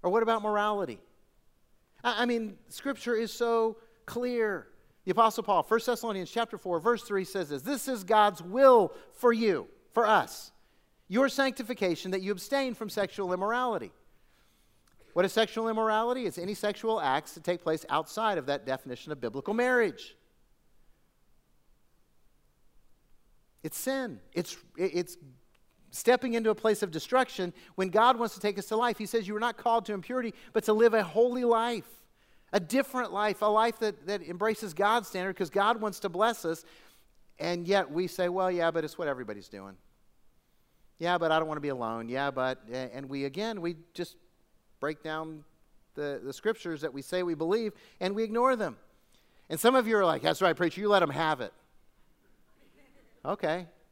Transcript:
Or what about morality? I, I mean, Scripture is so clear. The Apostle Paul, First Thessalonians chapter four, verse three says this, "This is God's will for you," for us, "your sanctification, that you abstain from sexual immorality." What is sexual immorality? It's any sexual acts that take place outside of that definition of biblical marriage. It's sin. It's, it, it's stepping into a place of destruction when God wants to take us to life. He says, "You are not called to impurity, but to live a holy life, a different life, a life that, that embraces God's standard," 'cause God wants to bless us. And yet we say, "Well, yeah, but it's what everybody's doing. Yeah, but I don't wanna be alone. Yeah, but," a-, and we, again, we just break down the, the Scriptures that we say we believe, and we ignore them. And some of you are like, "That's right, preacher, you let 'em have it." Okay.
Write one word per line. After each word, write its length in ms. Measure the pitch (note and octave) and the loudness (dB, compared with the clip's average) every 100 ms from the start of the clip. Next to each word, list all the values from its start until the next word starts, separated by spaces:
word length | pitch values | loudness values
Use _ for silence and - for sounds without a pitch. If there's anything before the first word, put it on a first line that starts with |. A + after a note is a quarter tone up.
Or 60 | F3 | 2
what 140 | G#3+ | 2
about 180 | A3+ A3+ | 2 0
morality? 560 | G#3+ G#3 G#3 G#3 E3+ G#2+ _ _ _ _ _ _ _ _ _ _ | 0 0 0 -2 -4 -8 _ _ _ _ _ _ _ _ _ _
I, 200 | A#3+ G#3+ | -4 0
I 40 | A#3+ | 0
mean, 300 | A#3 G#3+ F#3+ - | 0 -2 -10 -18
Scripture 460 | - C#4 C4 A#3+ | -8 -6 -4 -2
is 180 | A3 A3+ | -2 -2
so 440 | - A#3 A3+ A3+ A3 - _ | -2 0 2 0 -2 -18 _
clear. 640 | - A#3+ B3 A#3+ A3 F#3 - - _ _ | -10 -4 -2 0 -2 -2 -10 -20 _ _
The 80 | - | -2
Apostle 320 | F3+ A3+ G#3+ | 4 4 4
Paul, 180 | G3+ F#3 | 2 2
First 240 | D3+ A3+ A#3+ | 4 2 2
Thessalonians 420 | A#3+ A#3 F#3+ F3 | -2 -2 -6 -4
chapter 300 | A3+ A#3 G3+ | -4 -4 -6
four, 220 | F#3 F3 | -4 0
verse 240 | F#3 A#3 | 2 0
three 200 | - G3 | 0 -4
says 260 | F#3 G3 D#3 | -2 -4 -4
this, 120 | C#3+ | -6
"This 240 | D#3+ C#4 - | -4 -4 -4
is 160 | B3 | -6
God's 400 | F#3 G#3+ G#3 F3+ | 4 6 6 2
will 500 | E3+ A3 C4+ B3 F3+ - - | -6 6 10 10 6 -2 -20
for 200 | - B3 | 0 2
you," 360 | A3+ A3+ D#3+ F#2 - _ | 4 2 0 -2 -16 _
for 120 | - | 0
us, 460 | A3 G#3 A#2+ - - _ _ _ _ _ _ | 6 6 4 -6 -16 _ _ _ _ _ _
"your 220 | G3+ C4+ | 2 2
sanctification, 840 | - C4+ C4 A#3 B3 F#3+ E3 F#3 | 2 0 0 -8 -2 0 -2 -4
that 100 | F#3 | -4
you 120 | F#3+ | -4
abstain 420 | G3 - C#4 C4+ | -6 -2 -2 -2
from 160 | A3 G#3+ | -6 -8
sexual 420 | - G3 - F#3 | -4 -4 -4 -4
immorality." 600 | F3+ G3 A#3 B3+ G3 G#2+ _ _ _ _ _ _ _ _ _ _ _ - | -2 -2 0 -2 -2 -6 _ _ _ _ _ _ _ _ _ _ _ -8
What 120 | E3+ | -2
is 80 | F#3 | 0
sexual 360 | G#3+ A3 - A3+ | 2 -2 -2 -4
immorality? 580 | A3 A3 G#3+ A#3 B3+ A3 | -2 0 0 -2 -4 -6
It's 120 | E3 | -6
any 160 | F3+ | -8
sexual 440 | G#3 G#3+ G3+ A3+ A3 | -4 -6 -4 -4 -2
acts 340 | D3 C3+ - | 0 -2 -4
that 100 | - | -10
take 180 | D#3+ F3 | -6 -4
place 240 | - D#3 - | -2 -4 -2
outside 500 | C#3+ D#3 - A3 F#3 | -4 -4 -2 -2 -2
of 80 | C3 | -2
that 200 | C#3 - | -4 -4
definition 460 | C3 C3+ B2 - | -6 -6 -12 -10
of 80 | D3 | -8
biblical 340 | A#2+ B2 C#3 | -6 -6 -4
marriage. 640 | A3 B3 B3+ G#3+ - - - _ _ _ _ _ _ _ _ _ _ _ _ _ _ _ _ _ _ _ _ _ _ _ _ _ _ _ - _ - _ _ _ _ | -2 2 2 0 -2 -18 -20 _ _ _ _ _ _ _ _ _ _ _ _ _ _ _ _ _ _ _ _ _ _ _ _ _ _ _ -20 _ -20 _ _ _ _
It's 160 | D#3 - | -12 -6
sin. 420 | - C4+ B3 A#2 - | -4 -4 -4 -10 -8
It's, 240 | - F3 - - - | -6 -6 -10 -18 -4
it, 140 | F#3 | -2
it's 220 | D#3+ E3+ - C#3 - _ _ _ _ _ | -2 -6 -10 -20 -20 _ _ _ _ _
stepping 420 | - - B3 B3+ | -2 2 4 2
into 160 | A#3 A3 | 0 0
a 60 | |
place 280 | G#3+ A3 G#3 | 2 2 2
of 80 | G3+ | -2
destruction 640 | D#3 - B3+ B3+ - F3+ - - | -4 0 2 2 -2 -6 -6 -16
when 160 | - F#3+ | -4 2
God 280 | G3 A#3+ B3 | 6 6 6
wants 140 | A3+ | 0
to 80 | - | -2
take 180 | G#3 G3 | -4 -4
us 60 | F#3+ | -4
to 80 | A3 | 0
life. 200 | A#3+ A3 | 0 -2
He 80 | |
says, 240 | G#3 A#3 F#3+ | -2 -2 -2
"You 80 | G#3 | -2
are 40 | |
not 180 | A#3 A3+ | -2 -2
called 260 | A#3+ A#3 | 2 2
to 80 | G#3+ | 0
impurity, 400 | G3+ - B3+ A#3 - - | -8 -4 -4 -4 -10 -4
but 100 | A3 | -2
to 80 | G#3+ | 2
live 220 | G#3+ A#3 | 6 6
a 80 | A3 | 6
holy 420 | F3+ F3+ B3 B3 | 2 4 4 4
life, 400 | A#3+ A3+ A#3 A#3 - - _ _ _ _ _ | 2 4 2 -4 -8 -20 _ _ _ _ _
a 80 | G3+ | -2
different 540 | D#3+ A#3+ C4 B3+ A#3 | 2 0 0 -2 -4
life, 300 | F3+ G#3+ G3 | 0 -2 2
a 40 | G#3+ | 4
life 320 | G#3+ A#3 A3+ | 4 4 0
that, 260 | A3 - D3 | -4 -4 -6
that 160 | G3+ | -6
embraces 500 | D#3 F3 G#3+ G#3+ G#3 | -6 -2 -2 -2 -6
God's 360 | D#3 G3+ A#3 G#3 | 0 2 2 0
standard," 280 | F#3+ F#3 F#3 | -6 -6 -4
'cause 140 | E3+ | -2
God 280 | G#3 G3+ A#3 | 2 2 2
wants 180 | G#3 F#3 | -2 -4
to 80 | - | -6
bless 380 | F3 A3 A3+ E3 | 0 0 0 -4
us. 180 | E3 - - - - _ _ - - | -6 -10 -20 -20 -20 _ _ -20 -8
And 300 | F3 F3 F3 | -4 -4 2
yet 220 | G3 D3 | 0 2
we 160 | D3+ F3+ | -2 -4
say, 240 | - F3 | -2 -2
"Well, 200 | F#3 F#3 | 0 0
yeah, 200 | F3+ E3 | 2 0
but 120 | E3 | 0
it's 140 | D#3 - | -4 -6
what 120 | D#3+ | -4
everybody's 420 | C3 A2 G2+ F#2+ | -4 -8 -12 -12
doing. 260 | G2+ G2 F#2+ _ _ _ _ - _ _ _ _ _ _ _ | -16 -16 -18 _ _ _ _ -20 _ _ _ _ _ _ _
Yeah, 200 | E3+ F3 | -2 0
but 120 | E3 | 4
I 80 | D#3+ | 2
don't 100 | D#3+ | 2
wanna 120 | D3+ | -4
be 80 | C#3+ | -4
alone. 400 | C3 A2+ A2+ A2+ | -4 -4 -6 -6
Yeah, 220 | B2+ C#3 | -4 -2
but," 320 | C3 B2+ C3 A2 | -2 -4 -4 -8
a-, 260 | B2+ B2+ - | -10 -10 -12
and 140 | C#3 | -10
we, 160 | C#3 C#3 | -6 -6
again, 340 | C#3+ A3 G#3+ | -6 -6 -6
we 160 | E3+ E3 - | -8 -8 -14
just 240 | - F3 - _ _ _ _ _ _ | -12 -12 -12 _ _ _ _ _ _
break 220 | C#3+ D3+ | -6 -6
down 420 | D#3+ D#3 D#3+ D#3 D3 _ _ _ _ | -8 -6 -8 -12 -18 _ _ _ _
the, 260 | - D3 C#3 | -8 -6 -6
the 80 | C3 | -8
Scriptures 480 | C3+ F3 - F3 D#3 | -4 -4 -4 -6 -6
that 120 | D3+ | -6
we 100 | C3+ | -8
say 200 | C3+ F3+ | -6 -4
we 120 | F3+ | -2
believe, 380 | D#3 E3 G#3+ A3 - - - | -2 0 0 -2 -8 -20 -6
and 160 | F#3 G3+ | -4 -2
we 80 | |
ignore 320 | A3+ A3+ B3+ B3+ | -2 2 2 2
them. 200 | F#3 A2+ - _ _ _ _ _ _ | -4 -8 -20 _ _ _ _ _ _
And 120 | D#3+ | 2
some 160 | A3+ C4 | 4 6
of 100 | A3+ | 4
you 100 | G#3+ | 4
are 80 | F#3 | 4
like, 160 | D3 | 4
"That's 180 | D#3+ D#3+ | 2 4
right, 160 | F#3+ D#3+ | 2 4
preacher, 240 | F3 F3+ | 0 0
you 80 | G#3 | 4
let 140 | G3+ | 4
'em 80 | E3 | 4
have 320 | C#3 D#3+ D3 | 2 0 0
it." 100 | G#2+ - _ _ _ _ _ _ _ _ _ _ _ _ - - _ _ C#3 | -4 -12 _ _ _ _ _ _ _ _ _ _ _ _ -20 -20 _ _ -6
Okay. 420 | G3 D#3+ E3+ E3+ _ _ | -4 -2 -4 -6 _ _